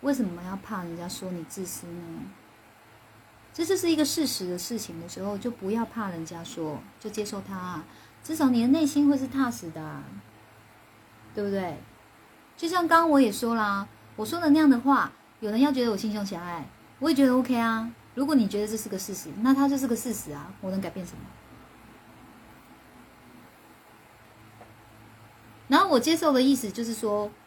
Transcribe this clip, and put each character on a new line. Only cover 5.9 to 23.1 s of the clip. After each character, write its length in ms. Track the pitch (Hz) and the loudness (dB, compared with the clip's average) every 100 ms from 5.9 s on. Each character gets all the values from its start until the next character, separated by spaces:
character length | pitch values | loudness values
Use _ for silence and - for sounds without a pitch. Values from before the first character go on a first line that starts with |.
| 226 202 | -6 -8
人 160 | 170 160 | -8 -10
家 180 | 170 | -12
说， 340 | 165 - 156 135 - - | -12 -8 -6 -8 -12 -16
就 80 | 220 | -10
接 160 | 214 | -8
受 160 | 202 202 | -6 -8
它 160 | 196 190 | -10 -10
啊， 260 | 180 165 - - - - | -8 -10 -12 -18 -20 -18
至 140 | - 311 | -8 0
少 140 | 277 | 2
你 100 | 240 | 4
的 80 | 240 | 4
内 160 | 311 | 4
心 240 | 294 285 285 | 4 4 4
会 80 | 277 | 4
是 100 | 262 | 0
踏 240 | 269 254 | 0 -2
实 200 | 233 170 | -2 -10
的 120 | 160 | -10
啊， 220 | 156 147 139 202 - - - - - - - - - - - | -10 -12 -14 -16 -20 -20 -20 -20 -20 -20 -20 -20 -20 -20 -14
对 80 | - | -8
不 60 | 202 | -4
对？ 300 | 196 180 151 - - - - - - - | -4 -4 -8 -14 -20 -20 -20 -20 -20 -20
就 140 | - 330 | -8 -2
像 180 | 359 339 | 0 4
刚 140 | 330 | 6
刚 80 | 330 | 6
我 100 | 285 | 6
也 140 | 240 | 6
说 220 | 196 233 | 2 -2
啦， 340 | 233 208 196 208 - - | 0 0 -2 -6 -14 -16
我 120 | - 214 | -10 -6
说 120 | 339 | 0
的 120 | 320 | 4
那 80 | 302 | 6
样 100 | 302 | 6
的 100 | 240 | 6
话， 320 | 254 262 165 - _ _ | 4 2 2 -6 _ _
有 100 | 214 | -4
人 80 | 220 | 2
要 140 | 285 | 2
觉 100 | 254 | 2
得 80 | 233 | 0
我 60 | 196 | 0
心 160 | 220 | -2
胸 140 | 208 202 | -4 -6
狭 180 | 175 | -8
隘， 240 | 175 170 - - - - | -8 -10 -12 -18 -20 -4
我 100 | 285 | 2
也 80 | 277 | 6
觉 80 | |
得 100 | 269 | 6
OK 220 | 254 254 240 | 6 2 2
啊。 340 | 226 226 226 - - | 0 0 -4 -10 -10
如 120 | - 277 | -4 2
果 80 | |
你 120 | 285 202 | 4 4
觉 140 | 208 | 0
得 80 | 208 | -2
这 80 | 220 | -4
是 140 | 214 | -6
个 80 | 190 | -8
事 160 | - | -6
实， 160 | 185 160 196 | -10 -10 -2
那 160 | 247 | 2
它 120 | 269 277 | 4 4
就 120 | 277 | 2
是 100 | 254 | 0
个 80 | 226 | -2
事 160 | 247 | -4
实 200 | 214 - | -8 -8
啊， 200 | 143 160 - | -12 -14 -12
我 100 | 190 | -6
能 80 | 190 | -4
改 120 | 180 | -6
变 160 | 190 175 | -8 -12
什 60 | |
么？ 80 | - - - - - - - - - - - - - - - - - - - - | -14 -18 -20 -20 -20 -20 -20 -20 -20 -20 -20 -20 -20 -20 -20 -20 -20 -20 -20 -20